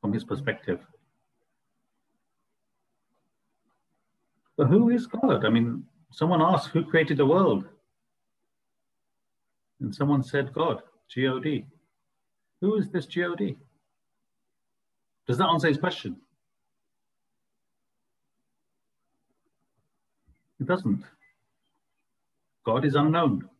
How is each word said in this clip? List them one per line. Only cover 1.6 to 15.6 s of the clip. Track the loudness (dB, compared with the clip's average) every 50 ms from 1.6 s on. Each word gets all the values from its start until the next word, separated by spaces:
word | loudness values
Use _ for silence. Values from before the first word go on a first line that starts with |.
| _ _ _ _ _ _ _ _ _ _ _ _ _ _ _ _ _ _ _ _ _ _ _ _ _ _ _ _ _ _ _ _ _ _ _ _ _ _ _ _ _ _ _ _ _ _ _ _ _ _ _ _ _ _ _ _ _ _ _
But | 0 4 6
who | 6 6 6 4
is | 4 2 -2 -4
God? | -6 -2 0 0 2 2 2
I | 2
mean, | 2 2 2 0 -4 -8 -10 _ _ _ _ _
someone | -6 -2 0 2 4 4
asked, | 4 4 4 2 0 -2
"Who | -2 -2 -2
created | 2 2 2 2 2 2
the | 2 4
world?" | 4 6 4 4 4 2 0 -4 -8 -18 _ _ _ _ _ _ _ _ _ _ _ _ _ _ _ _ _ _ _ _ _ _ _ _ _ _ _ _ _ _ _ _ _ _ _ _ _ _ _ _ _
And | -10 -10
someone | -4 -2 0 0 2 0
said, | 0 -2 -2 -4 -4 -4
"God, | -4 -4 -2 -2 -2 -6 -10 -20 _ _ _ _
G | -6 -2 -2
O | -2 -2 -2
D." | -4 -4 -6 -6 -8 -10 _ _ _ _ _ _ _ _ _ _ _ _ _ _ _ _ _ _
Who | -2 -2 0
is | 0 -2 -2
this | -4 -8 -8
G | -6 -6 -4 -4
O | -4 -4
D? | -6 -6 -6 -6 -10 -16 _ _ _ _ _ _ _ _ _ _ _ _ _ _ _ _ _ _ _ _ _ _ _ _ _ _ _ _ _ _ _ _
Does | -6 -2 0
that | 0
answer | 0 0 2